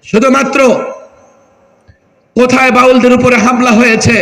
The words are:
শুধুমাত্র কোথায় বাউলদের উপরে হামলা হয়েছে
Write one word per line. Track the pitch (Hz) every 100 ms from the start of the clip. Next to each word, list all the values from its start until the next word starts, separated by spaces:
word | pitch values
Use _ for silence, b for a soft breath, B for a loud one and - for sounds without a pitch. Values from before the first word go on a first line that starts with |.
| -
শুধুমাত্র | 208 262 269 269 269 262 190 - - - _ _ _ _ _ _ _ _ _ _ _ _ -
কোথায় | 247 247 262
বাউলদের | 247 254 254 247 247
উপরে | 247 240
হামলা | 220 247 247
হয়েছে | 220 240 220 - 220